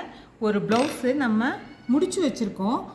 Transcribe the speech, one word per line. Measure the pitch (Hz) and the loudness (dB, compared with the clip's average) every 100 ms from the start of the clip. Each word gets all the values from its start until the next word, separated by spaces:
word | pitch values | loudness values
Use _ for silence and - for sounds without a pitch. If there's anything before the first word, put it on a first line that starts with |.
| 349 - - - | -4 -12 -20 -4
ஒரு | 214 202 170 | 0 0 2
பிளவுஸு | 226 285 - 247 | 2 2 0 0
நம்ம | 285 247 214 247 392 - - - | 2 2 2 0 -2 -8 -12 0
முடிச்சு | 269 370 392 311 | 2 2 2 0
வச்சிருக்கோம். | - 214 175 196 277 - | 0 -4 -2 -2 -2 -4